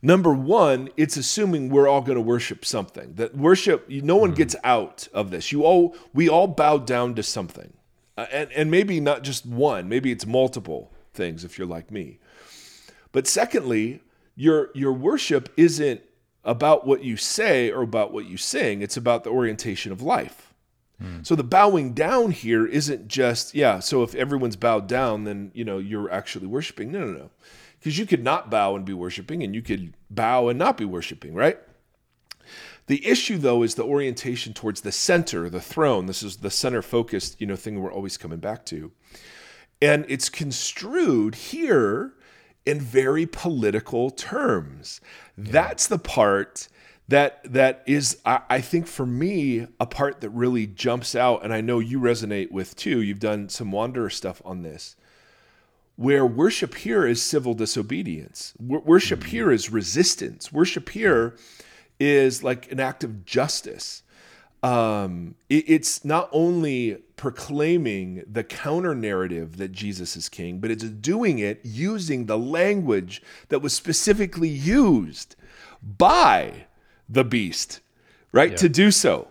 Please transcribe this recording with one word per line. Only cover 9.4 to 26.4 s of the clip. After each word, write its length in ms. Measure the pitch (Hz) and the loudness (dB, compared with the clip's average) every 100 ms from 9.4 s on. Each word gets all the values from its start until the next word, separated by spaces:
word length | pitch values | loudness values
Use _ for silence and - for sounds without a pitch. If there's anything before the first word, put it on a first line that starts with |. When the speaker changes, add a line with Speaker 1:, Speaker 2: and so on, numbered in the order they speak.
| 120 | -8
Speaker 1:
one, 420 | 120 147 107 90 | 0 2 2 -2
maybe 220 | 117 131 | -2 -2
it's 140 | 117 107 | -4 -2
multiple 640 | 123 131 127 87 71 57 - _ | 2 2 -2 -8 -10 -10 -20 _
things 300 | - 90 82 | -6 -6 -6
if 140 | 85 - | -14 -10
you're 100 | 90 | -10
like 240 | 82 80 | -10 -10
me. 280 | 104 76 - _ - - - - - - _ _ | -10 -12 -14 _ -20 -20 -20 -20 -20 -20 _ _
But 160 | 135 131 | -2 0
secondly, 760 | - 233 - 135 110 110 135 _ _ _ - | 0 2 0 0 0 -2 -6 _ _ _ 2
your, 340 | 143 156 135 | 4 4 2
your 200 | 135 139 | -2 -2
worship 560 | 127 147 285 - 139 123 - | 0 0 0 0 0 0 4
isn't 460 | 165 151 151 117 _ _ _ _ | 4 6 -2 -2 _ _ _ _
about 440 | - 117 147 156 131 | -4 0 4 4 4
what 160 | 135 | 2
you 120 | 135 110 | 2 -6
say 540 | - - 220 139 120 | -4 -2 2 4 2
or 140 | 131 | 0
about 280 | 117 113 104 | -2 0 0
what 140 | 113 98 | -2 -8
you 120 | 90 | -8
sing. 440 | - 277 127 101 | -4 -2 -2 -2
It's 160 | 101 - | -4 -2
about 260 | 120 117 | 0 0
the 60 | 113 | 0
orientation 600 | 123 120 107 117 95 107 | 0 0 -2 -6 -6 -8
of 100 | 95 | -8
life. 500 | 139 - - - _ _ _ _ _ _ | -2 -2 -2 -14 _ _ _ _ _ _
Speaker 2:
Hmm. 220 | 92 85 | -14 -12
Speaker 1:
So 140 | 76 160 | -2 0
the 80 | |
bowing 500 | 123 185 208 185 131 | 4 6 6 6 0
down 380 | 123 156 254 233 | -2 0 2 2
here 340 | 160 113 113 113 | -2 0 2 2
isn't 420 | 139 147 127 107 | 0 -2 -6 -6
just, 460 | 131 127 117 - | 0 0 0 -4
yeah, 240 | 139 135 95 | 2 2 2
so 240 | - 135 | 0 0
if 140 | 117 127 | 0 -2
everyone's 400 | 135 139 123 98 | -2 -2 -2 0
bowed 320 | 117 110 98 | 2 2 0
down, 380 | 123 127 107 107 | -2 0 -2 -4
then, 260 | 101 101 | -8 -10
you 100 | 113 | -8
know, 140 | 113 95 | -6 -6
you're 340 | 98 107 101 | -6 -6 -4
actually 360 | 92 - - | -6 -6 -12